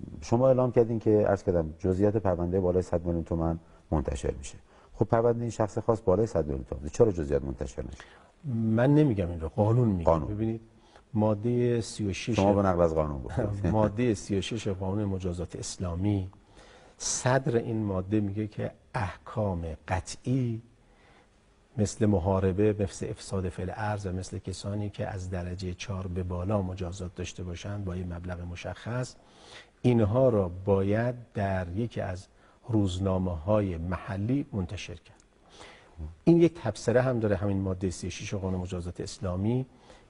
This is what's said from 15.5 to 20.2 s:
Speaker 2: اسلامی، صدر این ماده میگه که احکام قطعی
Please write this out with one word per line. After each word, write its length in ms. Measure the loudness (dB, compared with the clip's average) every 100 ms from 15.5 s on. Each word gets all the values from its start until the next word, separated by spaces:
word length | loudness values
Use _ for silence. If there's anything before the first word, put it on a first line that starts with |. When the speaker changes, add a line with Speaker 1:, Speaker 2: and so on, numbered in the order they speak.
| -8
Speaker 2:
اسلامی، 720 | -10 -8 -6 -2 0 0 -2 -12 _ -20 -20 -20 -20 -10
صدر 600 | -6 0 2 2 2 0
این 260 | 0 -2
ماده 360 | -2 -2 0 0
میگه 280 | 0 -4 -6
که 240 | -6 -8 -10 _ -6
احکام 720 | -6 -8 -8 -2 -2 -2 -6 -8 -4
قطعی 720 | -6 -6 -8